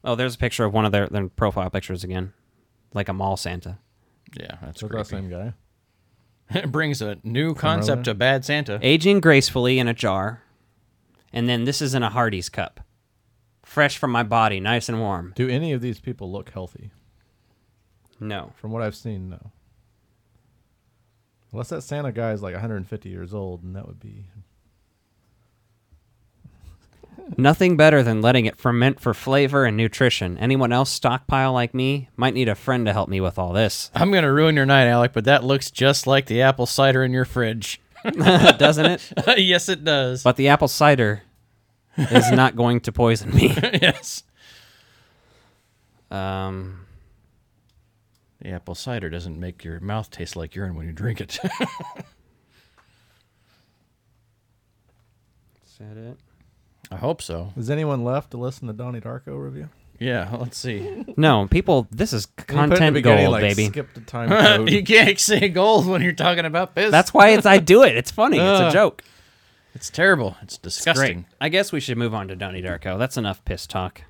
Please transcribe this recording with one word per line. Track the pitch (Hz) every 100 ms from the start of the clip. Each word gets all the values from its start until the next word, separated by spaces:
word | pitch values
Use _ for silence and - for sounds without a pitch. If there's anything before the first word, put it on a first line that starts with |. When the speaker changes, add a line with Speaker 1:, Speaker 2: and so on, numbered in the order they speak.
Speaker 1:
Oh, | -
there's | 117 127 120
a |
picture | 127 - 110
of |
one | 107 107
of |
their, | 101 101
their | 104 92
profile | - 107 98 92
pictures | 95 - 92
again. | 90 92 92 _ _ _ _ _ _
Like | 104 98
a |
mall | 95 98 95
Santa. | - 87 87 98 _ _ _ _ _ -
Speaker 2:
Yeah, | 82 90
that's | - -
Speaker 3:
So | 107
that |
Speaker 2:
creepy. | 110 104
Speaker 3:
same | 101 95
guy? | 87 107 - _ _ _ _
Speaker 2:
<laughs> | _ _ _ _ _
It | 180 160
brings | 147 156 143
a | 107 101
new | 110 117 160 143
Speaker 3:
From |
Speaker 2:
concept | 156 160 - 131
Speaker 3:
earlier? |
Speaker 2:
to | 123
bad | 104 123 135 135
Santa. | 147 135 104
Speaker 1:
Aging | 127 160 175 202
gracefully | 165 139 - 131 123 131
in | 120
a | 113
jar. | 113 95 98 117 _ _ _ _ _ _ _ _ _
And | 113 120
then | 120
this | 120 135
is | 143 131
in |
a | 113
Hardee's | 110 143 95 85
cup. | - 90 - - _ _ _ _ _ _ _
Fresh | _ - 143 -
from | 135
my | 117
body, | 113 117 110 98
nice | 101 117 -
and | 113
warm. | 107 92 87 92
Speaker 3:
Do | 127
any | 127 165
of | 131
these | 123 107
people | - 120 95
look | 95 -
healthy? | - 90 - 101 _ _ _ _ _ _ _ _ _ _ _ _ _
Speaker 1:
No. | 107 101 62 _
Speaker 3:
From | 110
what | 113
I've | 110 104
seen, | 117 101 92
no. | 87 104 _ _ _ _ _ _ _ _ _ _ _ _ _ _ _ _ _ _ _ _
Unless | 107 120
that | 160
Santa | 131 147 143
guy | 113 113
is, | 107
like, | 98 90
a |
hundred | 113 107 95
fifty | 107 95
years | 92 90
old, | 104 95 90
and | 90 92
that | -
would | 90
be | 107 104 95 101 95 _ _ _ _ _ _ _ _ _ _ _ _ _ _ _ _ _ _ _ - _ - - _ _ - - 359 175
Speaker 1:
Nothing | 135 165 185 160
better | 156 151
than | 117 110
letting | 110 127 110
it | -
ferment | 127 120 127 135
for | 123
flavor | 110 - 139 135 143 127
and | 104
nutrition. | 113 - 127 - 92 87
Anyone | 117 135 123
else | 120 135
stockpile | - 131 127 - 135 131
like | 127 120
me? | 127 131 139 127 -
Might | 131
need | 120 120
a | 101
friend | - 127 110
to |
help | 101 95
me | 95
with | 92 92
all | 90
this. | 90 110 - -
Speaker 2:
I'm | - 175
gonna | 196 151
ruin | 139 160 151
your | 135
night, | 139 120
Alec, | 120 120
but | 117 110
that | 139
looks | 123 139 -
just | - 131 135 -
like | 139 135
the | 113
apple | 131 131 120
cider | - 135 127
in | 131
your | 127 127
fridge. | 127 113 113 98 - _
<laughs> | -
Speaker 1:
<laughs> |
Doesn't | 226 330 151 180 - - 147 151 160
it? | - - - -
Speaker 2:
<laughs> | 240
Yes, | 185 175 180
it | 180
does. | 156 143 127 127
Speaker 1:
But | 127 127
the | 135
apple | 143 143
cider | - 147 139 110 104 _ _ _ _ _ _ _ -
is | 139 120 117
Speaker 2:
<laughs> |
Speaker 1:
not | 123 131 113
going | 120 120
to | -
poison | 110 120 113 98 -
me. | 131
Speaker 2:
<laughs> | 139 226 202
Yes. | 180 - - - _ _ - - _ _ _ _ _ _ _ _ _ _ _ _ _ _ _
Speaker 1:
Um, | 98 95 95 95 95 92 92 92 - _ _ _ _ _ _ _ _ _ _ _ _ _ _
Speaker 2:
The | -
apple | 90 - 87
cider | - 117 90
doesn't | 85 87 80
make | 90 90
your | 82 82
mouth | 92 107 104
taste | - 85 90
like | 80
urine | 92 98 82
when | 80
you |
drink | 80 107 107
it. | 101 -
<laughs> | 190 - - 1017 - - - _ _ _ _ _ _ _ _ _ _ _ _ _ _ _ _ _ _ _ _ _ _ _ _ _ _ _ _ _ _ _ _ _ _ _ _
Speaker 1:
Is | _
that | 107 107
it? | 113 131 _ _ _ _ _ _ -
Speaker 2:
I | 92
hope | 123 170
so. | - 82 92 95
Speaker 3:
Is | 113
anyone | 147 151 135
left | 117 135 -
to | 120
listen | 123 127 123
to |
Donnie | 107 123 120
Darko | 113 127 139 139
review? | 139 135 151 _ _ _
Speaker 2:
Yeah, | 123 120 90 117
let's | 120 -
see. | 127 104 403 381 -
<laughs> | 220
Speaker 1:
No, | 156 117 98
people, | 170 185 147 117
this | 110 185
is | 113 101 -
Speaker 3:
You | -
put |
in | 143 147
the | 180
Speaker 1:
content | 160 143
Speaker 3:
beginning, | 120 104 98
Speaker 1:
gold, |
Speaker 3:
like, | 107
Speaker 1:
baby. | 104 101 107
Speaker 3:
skip | 104 135
the | -
time | 113 123 117
code. | 208 214 208 220
Speaker 2:
<laughs> |
You | 208
can't | 190 226 208 202
say | - 208 196
gold | 175 202 220 175
when | 185
you're | 180
talking | 151 170 175 165
about | 165 185 -
piss. | 208
Speaker 1:
That's | 175 185
why | - 202
it's, | 214 208
I | 196
do | 165 202
it. | 254 113
It's | -
funny. | - 240 170
It's | 185 196
a | 170
Speaker 2:
Uh, |
Speaker 1:
joke. | 165 208 - _ _ _ _ _ _ _
Speaker 2:
it's | - -
terrible. | - 185 175 107 90
It's | 98 -
Speaker 1:
It's | 87 -
great. | -
Speaker 2:
disgusting. | 135 135 87 87 _
Speaker 1:
I | 151
guess | 180 202
we | 156
should | 131 117
move | 117
on | 110 95
to | 95
Donnie | 98 92
Darko. | 90 85 98 95
That's | 127 -
enough | 104 95 -
piss | 90 -
talk. | 95 92 - -